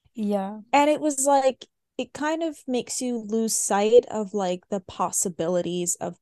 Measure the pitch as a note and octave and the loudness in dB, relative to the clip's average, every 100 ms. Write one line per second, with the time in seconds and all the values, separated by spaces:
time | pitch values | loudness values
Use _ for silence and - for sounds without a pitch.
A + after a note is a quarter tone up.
0 | _ - G#3 G3+ F#3+ G#3+ G#3 C#4 D4 D4+ | _ -6 -2 -2 -4 -10 0 4 4 4
1 | D4+ C#4 C#4+ C#4 C4+ B3+ - _ _ - | 0 0 4 4 4 -2 -10 _ _ -10
2 | B3 - D4 D#4+ E4 D4 - B3 - - | -10 -6 -4 -2 -4 -6 -4 -4 -4 -6
3 | B3+ A#3+ G#3 A3+ A3 - - G3+ G#3+ A#3+ | -4 -4 -2 -2 0 -2 0 2 6 6
4 | - G#3+ G3+ G#3 F#3 F3+ - G3+ - - | 6 -4 -4 -2 -2 -4 -6 -8 -8 -4
5 | F#3 - G3+ E3 E3 F3+ E3+ F3+ F3 - | -2 -2 -4 -2 -2 0 -2 -4 -4 -4
6 | F3 F3 | -8 -10